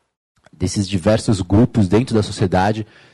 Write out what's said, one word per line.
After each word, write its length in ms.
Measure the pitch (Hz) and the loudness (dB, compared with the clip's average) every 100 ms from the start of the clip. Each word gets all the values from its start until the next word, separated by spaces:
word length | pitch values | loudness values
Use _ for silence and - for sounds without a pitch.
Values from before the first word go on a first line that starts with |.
| _ _ _ _ _ | _ _ _ _ _
desses 360 | - 92 104 92 | -8 -4 -2 -2
diversos 520 | 95 87 107 - 95 | -2 0 0 0 -2
grupos 480 | 90 98 123 - 95 | 2 2 2 2 2
dentro 260 | 101 131 | 2 2
da 80 | 113 | 0
sociedade 640 | 101 104 95 90 98 110 107 - - | -2 -2 -2 0 0 -2 -8 -16 -20